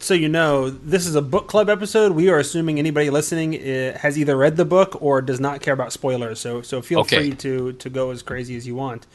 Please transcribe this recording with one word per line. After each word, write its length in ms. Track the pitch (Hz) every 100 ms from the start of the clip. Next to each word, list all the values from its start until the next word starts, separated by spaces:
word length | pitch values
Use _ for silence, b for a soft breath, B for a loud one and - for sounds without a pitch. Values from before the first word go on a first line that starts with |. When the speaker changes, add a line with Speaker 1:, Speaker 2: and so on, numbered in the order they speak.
Speaker 1:
so 120 | -
you 140 | 185 156
know, 400 | 160 156 139 131
this 380 | 135 151 180 175
is 80 |
a 80 | 151
book 240 | 143 180 -
club 220 | 208 208
episode. 400 | 208 202 220 214
We 160 | 160 185
are 100 | 160
assuming 400 | 185 170 165 151
anybody 280 | 156 147 147
listening, 460 | 143 151 165 160
uh, 420 | 160 135 131 131 -
has 200 | 147 143
either 180 | 143 135
read 200 | 147 156
the 80 |
book 360 | 165 180 190 -
or 220 | 147 135
does 160 | 131 127
not 220 | 143 143
care 120 | 147
about 200 | 131 120
spoilers. 480 | - 139 127 117 110
So, 200 | 123 120
so 200 | 117 131
feel 180 | - 165
Speaker 2:
Okay. 180 | 139 170
Speaker 1:
free 160 | 147 127
to, 360 | 139 131 127
to 140 | 127 127
go 220 | 131 131
as 120 | 123
crazy 340 | - 127 123 120
as 100 | 123
you 80 |
want. 320 | 120 135 117 -